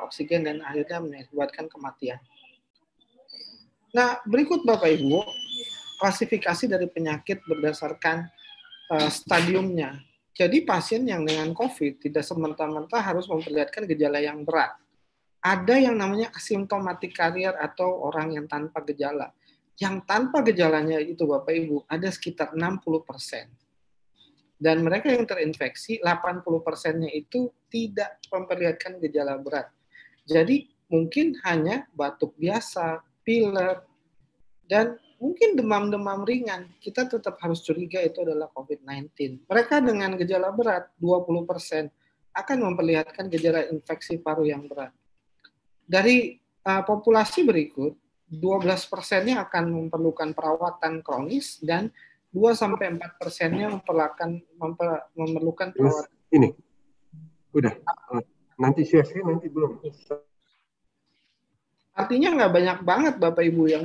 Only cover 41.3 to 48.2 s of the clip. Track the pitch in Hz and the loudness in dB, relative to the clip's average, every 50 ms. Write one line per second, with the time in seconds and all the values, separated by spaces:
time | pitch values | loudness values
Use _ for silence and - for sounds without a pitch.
41.3 | 170 175 170 170 175 170 - - 160 156 151 147 - _ _ _ _ _ _ _ | -2 -2 -2 -2 -6 -6 -6 -4 -4 -4 -4 -4 -8 _ _ _ _ _ _ _
42.3 | - 185 196 - 277 254 233 190 180 180 165 165 165 156 160 - - - 190 190 | -8 -8 -4 -2 -2 0 0 0 0 0 2 2 2 2 0 -2 -6 -10 -6 -4
43.3 | 170 160 156 165 160 165 143 - 165 156 - - 160 151 - - 175 165 170 156 | -2 0 2 2 2 2 0 -2 -4 -6 -6 -6 -8 -8 -6 -8 -8 -6 -4 -2
44.3 | 156 165 156 151 143 143 143 143 139 139 135 127 - _ _ _ _ _ _ _ | -2 0 0 0 0 -2 -6 -12 -12 -12 -12 -12 -14 _ _ _ _ _ _ _
45.3 | _ _ _ _ _ _ _ _ _ _ _ - 175 190 196 233 254 247 226 180 | _ _ _ _ _ _ _ _ _ _ _ 2 4 6 6 8 6 6 4 2
46.3 | - - _ _ _ _ - 190 190 196 190 202 208 208 214 233 226 220 214 - | -4 -12 _ _ _ _ 0 0 2 2 2 2 0 2 4 6 6 6 4 4
47.3 | - 359 349 254 202 165 147 - - 135 135 151 - - _ _ _ _ | 2 4 4 4 4 4 2 -2 -2 -4 -4 -4 -4 -6 _ _ _ _